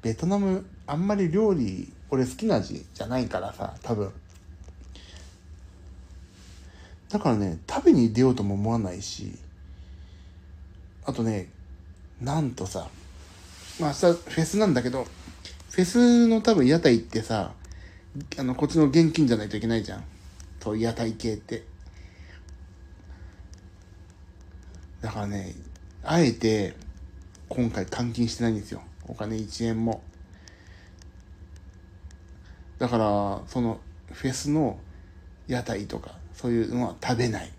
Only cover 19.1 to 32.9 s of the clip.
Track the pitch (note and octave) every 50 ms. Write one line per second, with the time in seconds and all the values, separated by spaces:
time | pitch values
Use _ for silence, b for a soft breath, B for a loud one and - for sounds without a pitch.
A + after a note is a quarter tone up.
19.1 | D#3+ - D#3 B2+ A#2 G#2+ G#2 G#2 G2+ G#2 G#2 A2+ A#2 A2+ G#2 - F#2+ G2 A#2 -
20.1 | B B B B B B B - - - - A2 G#2+ A2 A2+ A#2 A#2 - A#2 A2
21.1 | G#2+ G#2+ - A#2 G#2+ G#2 - - - A2+ - - - - - B B B B B
22.1 | B B B B B B B - - - - - - - - - - - - B
23.1 | B B B B B B B B - - - - - - - - - - - -
24.1 | - - - - - - - - - - - - - - - - - - - A2
25.1 | G#2 A2 G#2 G2+ G2+ G2+ F#2+ F#2+ - - - - - - - - - - - -
26.1 | D#3 E3+ E3+ C3 A2 - - A2 A2 G#2+ G2+ F2+ - - - - - - - -
27.1 | - - - - - - - - - - B2 A2+ G#2 G#2+ F#2 F#2 - - A#2+ A#2+
28.1 | A2+ A#2 A#2+ A2+ - - A#2 A#2 A2+ G#2+ G2+ - - - - - - - - -
29.1 | - - G#2+ G#2 A2 A2 G#2+ G2+ - - A#2 A2+ A2+ A2 A2+ A2+ A2 - - -
30.1 | - - - B B B B B B B B B B B B B B B B -
31.1 | - - - - - - - - - - - - - - - - - - - -
32.1 | - - - - b b b b b b b b - - B2 A#2+